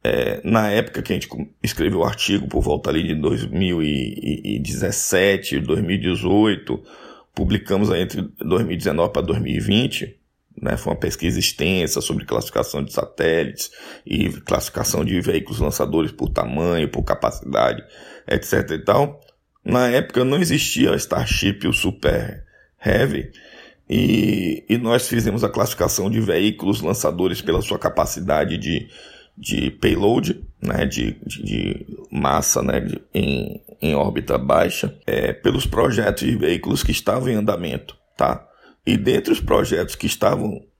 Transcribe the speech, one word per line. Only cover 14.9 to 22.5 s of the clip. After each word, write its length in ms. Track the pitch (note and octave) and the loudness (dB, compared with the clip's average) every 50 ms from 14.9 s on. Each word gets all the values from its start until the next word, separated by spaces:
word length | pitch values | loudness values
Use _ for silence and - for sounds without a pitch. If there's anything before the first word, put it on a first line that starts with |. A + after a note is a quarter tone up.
| - - D#2 | 0 0 0
de 160 | - F#2 F2+ | 2 0 0
veículos 400 | E2 F#2+ - D#2 - - - - | 2 2 0 0 -2 -4 -2 0
lançadores 540 | D2+ D2 D2 - D2 - C#2+ E2 D#2 - - | 0 0 2 0 -2 0 2 0 0 0 -2
por 160 | - - - | -4 -4 -2
tamanho, 580 | - - - A#1+ B1+ D2 E2+ F2 F2 E2+ D2+ | 0 -2 -2 0 -2 0 0 2 2 2 0
por 160 | C#2+ - - - | -2 -2 -4 -2
capacidade, 800 | - - - - - - - - C2+ C2+ G#1 A#1+ B1 A1+ - - - - - - - - - _ - | -2 0 0 0 -2 -2 -4 -10 -2 2 2 2 2 0 -2 -10 -16 -20 -20 -20 -20 -20 -18 _ -2
et 160 | - C2+ - | -2 -2 0
cetera 340 | - - - - - D#2+ D#2 | 0 0 0 0 0 -4 -2
e 60 | - | 2
tal. 340 | - G2+ C#3 C#3+ D3 D3 - - - _ _ _ _ _ _ | 4 4 4 4 2 -2 -14 -20 -20 _ _ _ _ _ _
Na 280 | _ - - B2 B2+ A#2+ | _ 0 2 2 2 4
época 340 | A#2+ C3+ D3+ - - B2 B2+ | 2 2 0 2 0 2 2
não 160 | C3 C#3 F3+ | 2 2 2
existia 540 | F3+ D#3+ - D#3 - - - A#2+ - - - | 2 2 2 0 0 0 2 2 2 2 2
a 20 | |
Starship 680 | - - - - - - - - - - G2 G2+ - - | 0 -2 -2 -2 -2 0 0 0 0 0 0 -2 0 -2
e 20 | |
o 60 | A#2 - | -2 -2
Super 720 | - - F#2+ - - - D2 - - A1 - - - - _ | 0 -2 -2 -4 0 0 0 0 0 -2 -6 -10 -12 -18 _